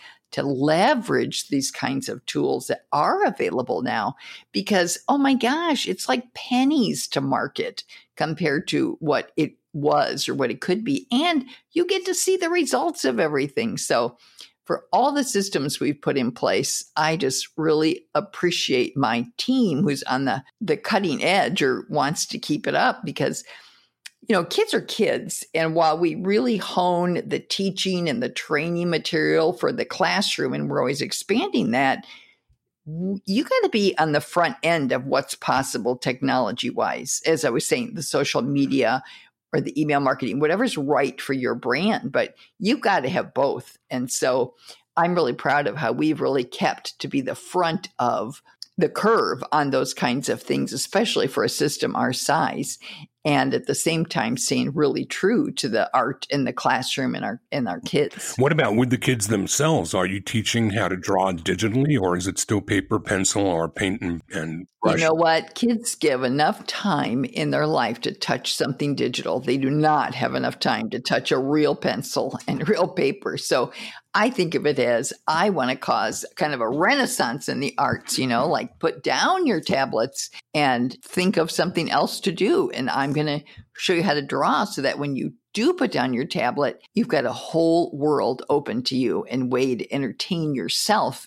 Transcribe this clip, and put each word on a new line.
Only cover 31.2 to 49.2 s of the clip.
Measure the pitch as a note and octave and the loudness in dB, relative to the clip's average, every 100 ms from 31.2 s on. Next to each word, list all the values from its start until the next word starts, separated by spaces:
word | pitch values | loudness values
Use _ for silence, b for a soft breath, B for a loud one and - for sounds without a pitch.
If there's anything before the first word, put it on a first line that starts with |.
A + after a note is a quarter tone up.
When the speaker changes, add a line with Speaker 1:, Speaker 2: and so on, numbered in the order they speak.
| - A3 G4 C#4 C3+ | -2 0 2 0 0
Speaker 1:
that, | A#2+ C#3 F3+ - B B B B _ _ _ - | 2 2 0 -6 B B B B _ _ _ -12
w-, | D#3+ F#3 G3 - | -6 -4 -4 -2
you | G3+ D#4+ | -2 2
gotta | C5 G4+ | 2 2
be | A3 G3 - | 4 2 2
on | D#3 | 2
the | D3 | 2
front | D3 F3 E3 B2 | 0 2 2 0
end | D#3+ E3+ C3+ | 0 2 2
of | C3 C3+ | -2 0
what's | C#3 C3+ - | -2 -2 -6
possible | - B2+ C3+ C3 A2+ B2+ | 0 0 0 -2 -2 -2
technology-wise, | D3 B2+ C3+ B2+ A2 A#2+ A#2 - G#2 B1 - - - | -2 -2 0 0 0 -2 -4 -2 -2 -2 -6 -4 0
as | D#3+ C#3+ | 2 2
I | |
was | A#2+ - | 0 0
saying, | C#3+ A#2+ | -2 -2
the | - | -6
social | D3+ C#3+ C#3+ C#3+ | -4 -2 0 0
media | B2+ C#3+ C#3 C3+ A2+ C3 B B B _ _ | 0 0 2 2 2 0 B B B _ _
or | D3+ | -4
the | - - | -2 -2
email | D3+ C#3+ | 0 2
marketing, | C#3 - B2 B2+ | 2 0 -2 0
whatever's | D3+ F#3 B3+ - | 0 2 0 -2
right | C#3 C#3 C3 - | 0 2 2 -2
for | - | -4
your | C3+ A#2+ A#2 | -2 -2 -2
brand, | A2+ C3 G3+ G3 - | 0 0 2 0 -2
but | C3+ A2 - b _ | -2 -2 -6 b _
you | F#3+ D4 | -2 0
gotta | A3 F3+ B2+ | 2 2 2
have | F#3 D#3+ | -2 -2
both. | B2+ C#3 - - - _ | 0 0 0 -8 -20 _
And | B2+ B2+ | -6 -4
so | - C#3 B2+ A#2+ B B B _ - | 0 2 2 0 B B B _ 0
I'm | E3+ F3 | 2 4
really | C#3 | 2
proud | - D3+ C#3+ C3+ | 0 2 2 2
of | B2 | 0
how | A#2+ | -2
we've | B2 D3+ D#3 | 2 0 2
really | C3 C3+ | 2 0
kept | B2 - D#3+ - - - | -2 -2 -2 -2 -8 -10
to | B2 | -4
be | C#3 | -4
the | B2+ - | -4 -8
front | - F#3 E3 D#3+ - - | -4 0 0 0 -6 -2
of | A#2+ A#2 A2 - B B - - | 0 0 -4 -10 B B -12 0
the | D3 | 0
curve | - G#3 A3 | 2 2 4